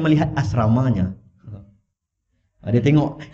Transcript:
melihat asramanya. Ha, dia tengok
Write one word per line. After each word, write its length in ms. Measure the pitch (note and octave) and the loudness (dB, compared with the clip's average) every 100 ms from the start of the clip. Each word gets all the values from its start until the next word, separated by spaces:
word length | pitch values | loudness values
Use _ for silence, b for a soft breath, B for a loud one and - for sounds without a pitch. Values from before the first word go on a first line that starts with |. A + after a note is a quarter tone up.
melihat 240 | D#3+ D3+ D3+ | 2 2 0
asramanya. 800 | - C3 A#2+ A2 A#2+ C3 G2 F#2 - _ _ - G2 G2+ _ _ _ _ _ _ _ _ _ | -2 -2 0 2 2 0 0 -2 -6 _ _ -18 -18 -20 _ _ _ _ _ _ _ _ _
Ha, 100 | A2 | -2
dia 80 | A#2 | 2
tengok 380 | B2+ D3+ - - B | 4 2 2 -6 B